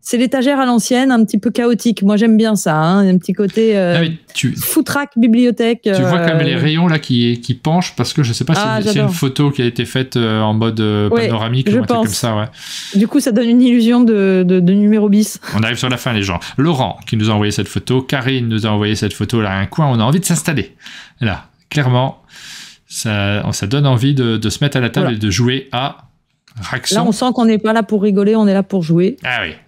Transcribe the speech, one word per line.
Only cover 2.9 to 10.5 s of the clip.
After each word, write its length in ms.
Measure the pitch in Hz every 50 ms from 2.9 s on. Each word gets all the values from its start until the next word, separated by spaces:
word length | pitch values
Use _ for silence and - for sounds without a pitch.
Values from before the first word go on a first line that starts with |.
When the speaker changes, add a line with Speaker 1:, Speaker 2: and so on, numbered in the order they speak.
| 185 202 202 190
Speaker 1:
un 80 | 185
petit 160 | 180 - - 185
côté, 420 | - 208 190 - 214 226 226 214 202
euh, 160 | 185 175 175
Speaker 2:
Ah, 40 | 165 165
mais 100 | 165 165 165 _ _ -
tu 200 | - - 123 -
Speaker 1:
foutraque, 580 | - - - - 320 285 - - 277 285 277 _
bibliothèque, 640 | 233 226 247 220 240 247 240 220 - 233 226 240 233 _
Speaker 2:
tu 100 | 220 196
vois 260 | 190 185 185 175 175
Speaker 1:
euh, 100 | 170 165
Speaker 2:
comme 120 | 160 160
les 160 | 147 139 135
rayons 320 | 123 123 151 156 165 175 180
là 100 | 160 151
qui, 420 | - - 131 120 120 120 120 120
qui 140 | - - 123
penchent 400 | - _ 160 160 180 180 - -
parce 160 | - 123 - -
que 100 | - 147
je 120 | 117 117
sais 100 | - 123
pas 100 | 127 165
si 60 | 190 208
Speaker 1:
Ah, 180 | 220 220 220 202
Speaker 2:
c'est 60 | 214
une 60 | 208
Speaker 1:
j'adore. 180 | - 139 202 185
Speaker 2:
photo 360 | 165 147 135 131 - 143 143
qui 120 | 139 - 127
a 20 |
été 200 | 120 117 - 120
faite, 300 | 110 - 131 131 127 -
euh, 260 | 123 117 113 110 110 110
en 100 | 107